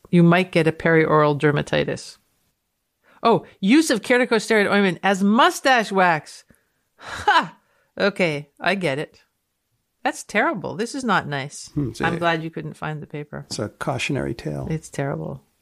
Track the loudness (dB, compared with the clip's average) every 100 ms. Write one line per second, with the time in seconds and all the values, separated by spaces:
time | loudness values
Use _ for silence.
0 | _ 4 6 4 2 0 0 0 2 4
1 | 4 4 2 2 2 0 0 -2 -2 -6
2 | -12 -20 _ _ _ _ _ _ _ _
3 | _ _ 2 2 -2 _ 4 4 4 0
4 | 2 2 2 0 2 2 2 2 2 2
5 | 0 2 2 4 2 2 2 2 2 2
6 | 2 2 -4 -20 _ _ _ _ _ _
7 | -14 -4 0 2 0 -8 _ _ _ -2
8 | -2 0 -2 -2 -8 _ -4 -2 -2 -4
9 | -6 _ _ _ _ _ _ _ _ _
10 | -6 -6 -4 -2 0 -2 -6 -6 -8 -6
11 | -2 -2 -2 -6 -8 -12 -10 -6 -6 -4
12 | -4 -2 -2 -2 -6 -10 -12 -10 -10 -10
13 | -12 -14 -12 -14 -12 -8 -8 -8 -6 -4
14 | -4 -4 -4 -6 -8 -8 -6 -8 -8 -8
15 | -6 -6 -8 -12 _ _